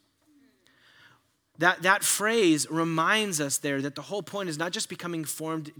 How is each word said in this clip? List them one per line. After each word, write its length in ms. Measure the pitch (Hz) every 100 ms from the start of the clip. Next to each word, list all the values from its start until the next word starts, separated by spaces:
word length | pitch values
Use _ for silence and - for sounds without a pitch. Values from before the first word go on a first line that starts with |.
| _ _ _ _ 87 _ _ _ _ _ - _ _ _ _ -
That, 240 | 175 170
that 220 | 180 196
phrase 680 | - - 208 233 180 151 131
reminds 680 | 160 165 160 170 214 208 151
us 180 | 139 -
there 240 | 147 139
that 140 | 143 143
the 60 |
whole 200 | 139 202
point 260 | - 202 185
is 80 | 151
not 160 | 170
just 160 | 220 -
becoming 360 | 175 175 165
formed 480 | 147 - 160 160 151